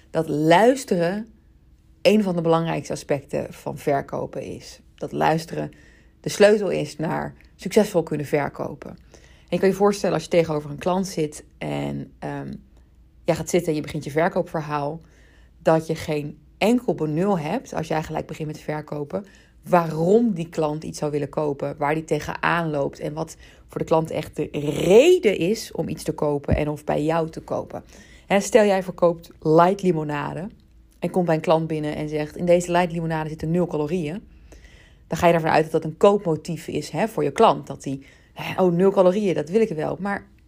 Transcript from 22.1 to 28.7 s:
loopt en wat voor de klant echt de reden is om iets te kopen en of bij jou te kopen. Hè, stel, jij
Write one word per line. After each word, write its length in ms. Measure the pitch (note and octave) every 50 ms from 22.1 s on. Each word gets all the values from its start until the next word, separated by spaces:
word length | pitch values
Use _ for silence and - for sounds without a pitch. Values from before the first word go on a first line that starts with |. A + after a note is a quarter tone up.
| D#3+ D3+ - - - - - D#3+ E3 E3+ E3+ D#3+
loopt 300 | D3 C#3+ C#3 C#3 - -
en 140 | D3+ D3+ D3+
wat 220 | D#3+ E3 - - - - - - - -
voor 120 | - - D#3+
de 60 | D#3+
klant 260 | - E3+ D#3+ D#3+ D#3+
echt 240 | - D3+ D#3 - -
de 140 | - D3+ - - D3+ D3 D3 - - -
reden 540 | E3+ F#3+ A3+ C#4+ F4+ F4+ F4+ - G#3 -
is 340 | - E3 F#3 A3 - - -
om 160 | - - D#3+
iets 160 | - D#3+ - -
te 80 | -
kopen 440 | D#3 - D#3 D3 D3 C#3+ C#3+ - C#3+
en 140 | - D3+ D3+
of 140 | D3+ D3 -
bij 200 | - D3+ D3 D3
jou 260 | D#3 D#3+ E3 D#3+ E3
te 120 | - -
kopen. 420 | - - - - - - - - - - - - - - - - -
Hè, 120 | - F3+ G3+
stel, 260 | G3 - - A#3 G#3
jij 180 | G#3